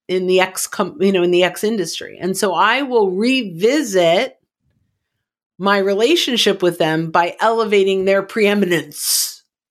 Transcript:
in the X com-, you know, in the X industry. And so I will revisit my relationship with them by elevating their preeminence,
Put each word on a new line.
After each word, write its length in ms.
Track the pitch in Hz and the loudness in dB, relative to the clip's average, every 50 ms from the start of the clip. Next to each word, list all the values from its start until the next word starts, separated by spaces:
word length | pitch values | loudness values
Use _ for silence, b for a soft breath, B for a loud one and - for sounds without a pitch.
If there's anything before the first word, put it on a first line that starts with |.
| _ - | _ -4
in 180 | 180 185 185 | -4 -2 0
the 140 | 180 185 185 | 2 2 2
X 260 | 180 190 185 - - | 2 2 -2 -6 -10
com-, 320 | - - - 202 180 - - | -8 -6 -6 -6 -6 -4 -2
you 120 | 190 196 | 0 2
know, 100 | 196 185 | 2 2
in 80 | 175 180 | 2 2
the 120 | 180 175 180 | 2 2 2
X 200 | 175 175 - - | 2 0 -2 -4
industry. 540 | 208 226 214 175 160 - - - - - - | -4 -2 -2 -4 -6 -8 -10 -14 -16 -14 -8
And 160 | - 175 190 | -6 -4 -2
so 180 | 190 - 196 175 | -2 -2 -2 0
I 260 | 160 185 214 233 262 | 2 2 2 2 0
will 300 | 285 262 247 233 208 190 | -2 -2 0 0 0 0
revisit 1300 | 180 185 220 247 262 262 233 196 170 160 185 226 269 311 294 226 190 185 175 165 170 190 247 262 - _ _ _ _ _ _ _ _ _ _ _ _ _ _ _ _ _ _ _ _ _ _ _ _ - | 0 0 0 0 0 -2 -2 -6 -4 0 0 2 2 0 0 0 0 2 4 4 4 2 0 -2 -6 _ _ _ _ _ _ _ _ _ _ _ _ _ _ _ _ _ _ _ _ _ _ _ _ -4
my 200 | 180 202 202 202 | 0 0 2 2
relationship 840 | 190 196 202 196 226 262 330 339 - - 247 220 - 214 190 190 | 2 0 2 2 2 2 2 2 2 0 0 0 2 0 0 2
with 180 | 180 175 170 170 | 0 0 0 0
them 320 | 175 156 160 160 165 165 | 0 0 0 0 -2 0
by 240 | 160 185 170 175 - - | 0 0 0 0 -2 -2
elevating 640 | - 220 233 226 226 208 208 202 190 196 190 190 185 | -2 0 0 0 0 0 2 2 2 2 0 0 0
their 160 | 190 196 196 | 0 0 0
preeminence, 1200 | 196 196 - 233 214 202 208 208 202 180 175 165 147 147 143 - - - - - - - - - _ _ _ _ _ _ | -2 -2 -2 0 0 2 2 2 0 0 0 -2 -4 -6 -10 -8 -6 -4 -2 -2 -4 -6 -8 -14 _ _ _ _ _ _